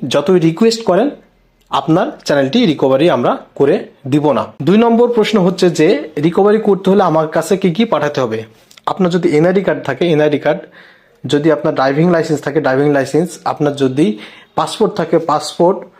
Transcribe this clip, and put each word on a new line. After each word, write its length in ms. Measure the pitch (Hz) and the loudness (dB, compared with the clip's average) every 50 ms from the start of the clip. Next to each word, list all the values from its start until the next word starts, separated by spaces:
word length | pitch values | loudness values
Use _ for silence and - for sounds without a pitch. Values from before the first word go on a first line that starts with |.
| - 131 | -6 -2
যতই 320 | - 143 - - 185 180 | -2 0 2 2 2 2
রিকোয়েস্ট 440 | 160 165 165 - 226 226 226 - - | 2 2 0 2 2 0 0 0 0
করেন 260 | - 175 185 247 294 - - _ _ _ _ _ _ _ _ _ _ | 0 0 0 0 -2 -4 -8 _ _ _ _ _ _ _ _ _ _
আপনার 380 | - 139 - - 160 180 226 302 - - - | -6 -4 -2 0 0 0 0 -2 -6 -8 -6
চ্যানেলটি 400 | - 151 143 135 135 - 240 247 | -2 0 0 0 0 0 0 2
রিকভারি 440 | 180 139 - 147 135 131 135 151 143 | 0 0 0 2 2 2 2 2 2
আমরা 280 | 135 120 120 170 262 262 - - _ | 2 0 0 -2 -2 -4 -8 -12 _
করে 300 | - 139 139 175 - - - - _ - 131 | 0 0 2 2 0 -4 -8 -16 _ -6 -2
দিব 240 | 131 151 139 151 | -2 0 2 2
না। 140 | 131 110 107 - - - | 0 0 -2 -4 -8 -4
দুই 160 | 139 147 190 220 | 0 2 2 4
নম্বর 300 | 233 233 233 226 240 240 | 4 4 4 4 2 2
প্রশ্ন 320 | 240 220 208 - - 208 | 2 0 0 0 0 0
হচ্ছে 300 | 175 190 185 - 185 180 | 0 0 0 2 0 0
যে 400 | 156 156 151 175 220 285 311 - - 147 147 | 2 2 2 2 2 0 -2 -6 -6 -4 -2
রিকভারি 360 | 175 170 220 190 208 214 220 | 0 0 2 2 2 2 2
করতে 300 | 214 208 196 185 - 190 | 2 0 0 0 2 2
হলে 140 | 190 202 190 | 2 2 2
আমার 240 | 170 156 160 156 151 | 2 2 0 0 0
কাছে 300 | - - - - 202 185 | -2 -4 -2 -2 -2 0
কি 140 | - 185 | 0 -2
কি 140 | 160 190 233 | 0 0 -2
পাঠাতে 360 | 226 - 147 147 147 147 143 | 0 0 0 -2 -2 -2 -2
হবে? 220 | 131 113 110 110 110 110 - _ _ _ _ - _ | -2 -2 -4 -6 -8 -12 -18 _ _ _ _ -10 _
আপনার 260 | - - - 185 175 | -6 -4 -2 -2 0
যদি 260 | 170 180 170 - 147 151 | 0 0 0 0 2 2
এনআইডি 240 | 165 180 185 202 | 2 2 2 0
কার্ড 220 | 185 180 151 135 - | 0 0 -2 -2 -4
থাকে, 220 | - 135 - 180 | -6 -4 -2 0
এনআইডি 340 | 170 160 147 151 151 147 131 | 0 2 2 2 2 0 0
কার্ড, 200 | - 143 156 143 - - - - - - _ _ _ _ _ _ - | 0 -2 -2 -4 -6 -14 -20 -20 -20 -20 _ _ _ _ _ _ -6
যদি 260 | 127 147 143 147 165 | -2 -2 0 2 2
আপনার 240 | 151 147 - 160 147 | 0 0 0 -2 -2
ড্রাইভিং 360 | 131 135 139 139 151 165 180 | 0 0 0 0 2 2 2
লাইসেন্স 300 | 175 165 156 165 151 139 | 2 0 0 0 -2 -4
থাকে, 200 | - 147 135 156 | -4 -2 -2 -2
ড্রাইভিং 320 | 143 - 131 131 143 147 143 | 0 0 0 0 2 2 2
লাইসেন্স, 460 | 139 135 127 - 151 180 175 - - - | 0 0 0 0 -2 -2 -2 -6 -8 -8
আপনার 300 | - 131 - 151 147 135 | -8 -4 -2 -2 -2 -2
যদি 420 | 131 139 131 127 139 165 208 214 - - - - - - _ _ | 0 -2 -2 0 0 0 0 -2 -4 -10 -18 -20 -20 -20 _ _
পাসপোর্ট 380 | - 160 156 - - 226 - - | -4 -4 -4 -2 -2 -2 -2 0
থাকে, 260 | - 165 - 175 160 | -2 -2 0 0 -2
পাসপোর্ট, 600 | 160 - 147 147 - - - - 170 175 196 - - - _ - | 0 0 -2 -4 -4 -6 -2 0 0 0 0 -2 -6 -14 _ -20